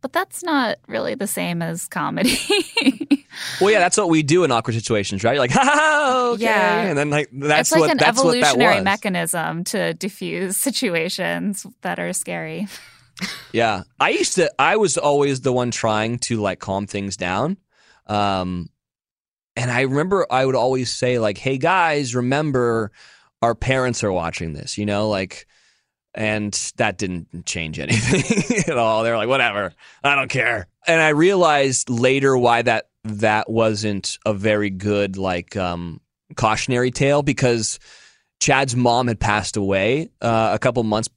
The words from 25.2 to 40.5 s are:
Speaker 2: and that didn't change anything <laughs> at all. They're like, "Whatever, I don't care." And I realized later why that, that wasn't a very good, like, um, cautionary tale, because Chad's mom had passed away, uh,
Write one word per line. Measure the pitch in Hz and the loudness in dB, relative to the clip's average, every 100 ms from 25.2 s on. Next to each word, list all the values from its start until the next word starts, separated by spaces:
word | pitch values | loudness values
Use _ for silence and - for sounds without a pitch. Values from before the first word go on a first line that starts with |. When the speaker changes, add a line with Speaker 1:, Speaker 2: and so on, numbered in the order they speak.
| 95 - - _ _ _ _ _ _ | -4 -10 -20 _ _ _ _ _ _
Speaker 2:
and | - 110 107 104 - - - | -6 -4 -2 -4 -6 -8 -2
that | 113 95 | -2 -2
didn't | 95 90 82 85 - | -6 -6 -10 -12 -8
change | 87 80 78 | -8 -6 -8
anything | 71 110 120 156 - 220 - 226 | -2 -2 0 0 0 -2 0 -2
<laughs> | 170 | 0
at | 135 | 0
all. | 113 113 | 2 2
They're | 117 117 | 0 0
like, | 110 | 0
"Whatever, | 135 120 101 95 - - - | 2 2 0 -4 -8 -20 -4
I | 139 139 | 0 0
don't | 131 | 0
care." | 131 117 117 95 _ - | -2 0 -2 -6 _ 0
And | 165 | 2
I | 156 | 4
realized | 151 175 196 170 147 135 127 - | 4 4 4 4 4 2 0 -2
later | 120 127 135 135 131 | 2 2 4 4 4
why | 120 117 | 4 4
that, | 120 113 - _ | 2 0 -4 _
that | 110 104 110 107 - | -10 -2 2 2 0
wasn't | 113 110 107 107 101 - - 107 | 2 2 0 -2 -4 -6 -6 -4
a | |
very | 104 107 107 104 | -2 0 0 0
good, | 95 104 101 101 95 | -2 0 0 0 -2
like, | 95 90 90 104 | -4 -4 -4 -4
um, | 90 85 87 78 _ _ _ - | -4 -4 -8 -12 _ _ _ -2
cautionary | 110 107 - 123 127 | 0 0 0 0 0
tale, | 127 139 147 | 0 2 2
because | 143 135 127 120 107 - - - - _ _ _ | 0 0 2 2 -2 -8 -14 -20 -20 _ _ _
Chad's | - 135 139 120 | 0 2 2 2
mom | 123 120 123 | 2 2 0
had | 110 | 0
passed | - 104 98 107 | 0 0 -2 -4
away, | 98 95 101 139 160 _ | 0 2 2 0 -4 _
uh, | 117 113 110 | -2 0 0